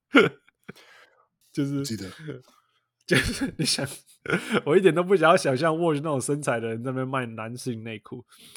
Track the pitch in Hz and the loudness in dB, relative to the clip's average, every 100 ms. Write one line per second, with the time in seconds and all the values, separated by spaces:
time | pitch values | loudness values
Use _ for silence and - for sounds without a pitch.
0 | _ 277 160 - _ _ - - - - | _ 6 6 2 _ _ -20 -20 -20 -20
1 | - _ _ _ _ - 139 139 139 110 | -20 _ _ _ _ -4 -2 -2 -4 -6
2 | 95 - 156 127 - _ _ _ _ _ | -8 -12 -14 -14 -18 _ _ _ _ _
3 | - 156 - 226 240 - 156 - 139 - | 0 0 2 -2 -6 -4 -2 -2 -4 -10
4 | _ _ - 175 - 226 143 175 185 156 | _ _ -4 -4 -2 -2 4 6 6 4
5 | 180 190 160 180 151 131 165 160 170 143 | 2 4 6 4 4 0 0 0 0 0
6 | 160 135 135 147 147 117 113 113 127 131 | -2 -2 -2 -2 -2 -2 -2 -6 -6 -4
7 | 131 131 120 113 110 120 135 113 113 110 | -4 -4 -6 -8 -10 -10 -8 -8 -8 -12
8 | - 127 - - - | -14 -16 -18 -20 -20